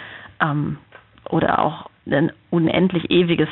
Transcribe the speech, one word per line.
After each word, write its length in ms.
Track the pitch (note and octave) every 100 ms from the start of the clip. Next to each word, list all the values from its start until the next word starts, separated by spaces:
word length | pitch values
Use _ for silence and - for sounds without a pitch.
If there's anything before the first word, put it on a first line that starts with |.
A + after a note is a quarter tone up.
| - - - -
ähm, 360 | D#3+ D3 D3 D3 - - _ _ -
oder 300 | E3 E3+ -
auch 300 | D#3 D#3+ - _ -
ein 260 | C#3 E3 - _
unendlich 600 | E3+ D#3+ F3+ F#3 F3+ -
ewiges 360 | E3+ F3 E3 D#3